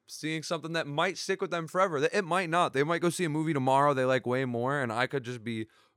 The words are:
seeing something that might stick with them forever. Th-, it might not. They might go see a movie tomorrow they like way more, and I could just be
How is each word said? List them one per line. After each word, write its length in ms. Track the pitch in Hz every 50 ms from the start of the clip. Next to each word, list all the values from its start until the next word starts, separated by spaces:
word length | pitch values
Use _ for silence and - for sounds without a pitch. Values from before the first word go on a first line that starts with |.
| _
seeing 380 | - - - 151 156 160 160 -
something 300 | - 175 156 147 160 165
that 120 | 165 139
might 320 | 143 143 156 175 196 156 -
stick 220 | - - 190 185
with 80 | 196 170
them 160 | 175 170 160
forever. 320 | 151 - 185 196 190 156 135
Th-, 120 | 147 165 -
it 100 | 208 190
might 240 | 156 170 190 185 160
not. 240 | 165 180 170 131
They 120 | - 135 143
might 160 | 160 170 160
go 80 | 165 175
see 140 | - - 180
a 40 | 156
movie 240 | 143 156 156 165
tomorrow 400 | 151 139 127 135 135 139 143 147
they 120 | 139 131 127
like 240 | 131 131 127 - 120
way 160 | 127 131 135
more, 360 | 127 120 117 120 135 143 143
and 120 | 127 113
I 160 | 107 120 127 127
could 160 | 143 139 113
just 180 | 120 123 117
be 240 | 104 117 113 110 107 - _ _ _ _ _